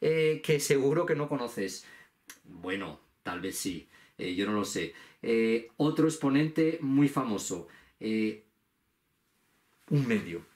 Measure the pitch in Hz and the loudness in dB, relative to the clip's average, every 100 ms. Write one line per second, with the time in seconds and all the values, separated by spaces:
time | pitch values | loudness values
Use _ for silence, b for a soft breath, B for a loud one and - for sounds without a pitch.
0 | 156 160 156 156 - 151 - 143 135 156 | 0 2 2 2 0 0 2 2 4 2
1 | 170 147 147 139 120 - 95 - B B | 2 0 -2 -4 -4 -6 -6 -8 B B
2 | B _ - - - 87 90 98 87 76 | B _ -20 -20 -20 -14 -8 -6 -8 -12
3 | _ _ - 87 95 - 95 85 - b | _ _ -10 -6 -6 -6 -6 -6 -10 b
4 | b - 90 90 101 107 98 95 85 B | b -10 -6 -2 0 0 -2 -4 -6 B
5 | B B 113 113 113 113 - - 147 156 | B B 0 2 2 0 -2 -2 0 4
6 | 156 156 139 135 156 151 160 165 139 139 | 2 2 2 2 2 2 0 0 2 4
7 | 143 139 117 98 - 87 - B B _ | 4 2 -2 -2 -4 -8 -10 B B _
8 | 107 110 107 - - _ _ _ _ _ | -2 0 0 -4 -12 _ _ _ _ _
9 | _ _ _ _ _ _ _ _ - 143 | _ _ _ _ _ _ _ _ -2 0
10 | 123 107 87 82 - | 2 -2 -2 -8 -12